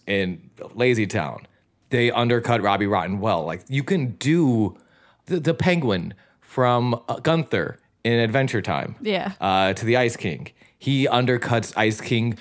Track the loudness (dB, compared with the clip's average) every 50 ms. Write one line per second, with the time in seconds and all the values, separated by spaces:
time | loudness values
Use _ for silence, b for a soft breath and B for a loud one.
0 | _ -4 -2 -2 -2 -2 -4 -8 -14 -20 -20 -18 -18 -12 -4 0 2 2 2 2
1 | 0 0 -2 -4 -4 -4 -8 -12 -16 -20 _ _ _ _ _ _ _ _ 0 0
2 | 2 2 2 2 2 2 2 2 2 0 0 2 2 2 2 2 2 2 0 0
3 | 0 -2 -4 -2 -2 0 0 0 -2 -4 -6 -8 -8 -6 -4 -4 -2 0 0 0
4 | -2 -4 -6 -2 0 2 2 4 4 4 4 2 2 0 b b b b b b
5 | b b b b _ -6 -4 -2 0 -2 0 2 2 2 2 2 2 0 0 -2
6 | -4 -6 -10 b b b b b _ -6 -2 2 2 4 4 4 2 2 0 -2
7 | -4 -6 -8 -2 0 0 0 0 0 0 -2 -2 -2 -4 -6 -12 _ _ _ _
8 | -2 0 2 2 2 2 2 0 0 0 -2 -2 -2 -2 -4 -4 -4 -6 -10 -8
9 | -6 -4 -4 -4 -4 -6 -6 -4 -2 0 2 2 2 2 0 0 0 0 2 2
10 | 2 0 -2 -4 -6 -6 -6 -8 -10 -16 b b b b b b -4 -2 0 2
11 | 2 2 2 2 2 2 0 0 0 0 0 0 -2 -2 0 0 0 2 0 -2
12 | -2 -2 0 0 0 -2 -4 B